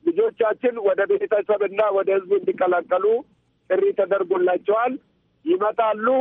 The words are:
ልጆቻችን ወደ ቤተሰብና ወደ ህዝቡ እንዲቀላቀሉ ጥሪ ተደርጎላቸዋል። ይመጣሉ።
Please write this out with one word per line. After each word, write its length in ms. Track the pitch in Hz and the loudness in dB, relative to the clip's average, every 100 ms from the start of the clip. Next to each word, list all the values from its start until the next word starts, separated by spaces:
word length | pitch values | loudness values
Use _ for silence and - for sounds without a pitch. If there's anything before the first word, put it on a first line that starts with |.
ልጆቻችን 680 | 320 165 220 - 220 214 247 233 | -2 0 -2 0 -2 0 -2 0
ወደ 180 | 202 185 196 | -2 0 0
ቤተሰብና 720 | 202 202 208 196 208 202 196 214 | 0 0 -2 0 0 0 0 2
ወደ 160 | 196 190 | 0 0
ህዝቡ 200 | 196 185 | -2 0
እንዲቀላቀሉ 720 | 202 190 185 180 175 165 180 202 233 - _ _ _ _ | -2 -2 -2 0 0 0 0 2 0 -4 _ _ _ _
ጥሪ 140 | 185 196 | 0 0
ተደርጎላቸዋል። 960 | 202 190 196 180 185 180 180 - 214 240 262 _ _ _ _ | 0 0 0 0 0 0 0 0 0 0 -4 _ _ _ _
ይመጣሉ። 600 | 302 185 208 208 226 214 226 262 | -4 0 0 0 -2 0 0 0